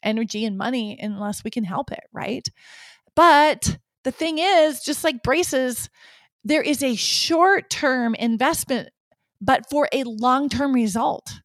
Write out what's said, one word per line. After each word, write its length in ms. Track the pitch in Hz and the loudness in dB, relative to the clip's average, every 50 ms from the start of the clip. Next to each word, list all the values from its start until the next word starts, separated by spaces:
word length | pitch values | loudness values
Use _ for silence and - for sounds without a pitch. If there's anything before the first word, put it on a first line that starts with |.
| - | -2
energy, 420 | 208 220 226 233 214 - 208 220 | -2 -2 -2 -2 -4 -4 -4 -4
and 120 | 220 202 190 | -4 -4 -4
money 400 | 202 226 254 254 220 208 208 - | -4 -4 -4 -4 -4 -6 -8 -8
unless 420 | - 214 208 202 208 208 208 - - | -8 -8 -6 -6 -6 -6 -6 -8 -10
we 60 | 233 | -8
can 140 | - 247 220 | -6 -4 -4
help 280 | 170 190 - 277 - | -4 -4 -6 -6 -8
it, 120 | - - - _ | -10 -14 -14 _
right? 360 | _ - - - - 269 - - _ _ - - - - - - - _ _ _ _ | _ -10 -8 -8 -8 -8 -8 -12 _ _ -20 -20 -20 -20 -20 -20 -20 _ _ _ _
But 640 | - 330 349 302 285 302 311 277 - - - - - _ _ _ _ _ | 6 6 8 8 8 6 4 2 0 -2 -4 -6 -6 _ _ _ _ _
the 80 | 262 | -8
thing 280 | 247 - 330 330 320 311 | -6 -4 -4 -4 -2 0
is, 440 | 339 381 403 339 311 311 285 240 - | 0 4 4 6 4 4 2 -4 -6
just 200 | - 294 - - | -6 -6 -2 -2
like 200 | 320 294 233 _ | -2 -4 -2 _
braces, 680 | 233 269 330 359 - - 262 262 254 240 - - - _ _ - - - _ _ _ _ _ _ | 0 0 0 0 0 0 -2 -2 -2 -4 -6 -10 -12 _ _ -20 -20 -20 _ _ _ _ _ _
there 160 | 208 - 311 | 0 0 2
is 200 | - - 294 226 | 2 0 -2 0
a 140 | 277 262 240 | 0 -2 -2
short-term 1200 | 196 - - - - - - 330 330 349 381 392 381 - _ - - - 277 254 254 240 233 226 | -2 -2 -2 -2 -2 0 0 2 4 6 4 4 2 0 _ -8 -2 0 0 0 0 0 -2 -2
investment, 760 | - - 233 226 214 247 285 330 - - - 269 233 165 - _ _ _ _ _ _ _ _ _ _ | -2 0 -2 0 2 0 0 0 -2 -2 -4 -4 -4 -4 -8 _ _ _ _ _ _ _ _ _ _
but 280 | 202 190 269 - 226 - | 0 2 2 2 0 -2
for 200 | 277 294 285 - | 0 0 0 2
a 120 | - 269 262 | 0 -2 -2
long-term 680 | 240 226 214 233 247 254 269 285 285 214 240 285 285 | -4 -6 -2 0 2 2 2 0 -2 -2 -2 0 2
result 680 | 269 247 226 214 180 226 214 - - - _ - - - _ | 2 2 2 0 0 -2 -2 -2 -2 -4 _ -14 -18 -18 _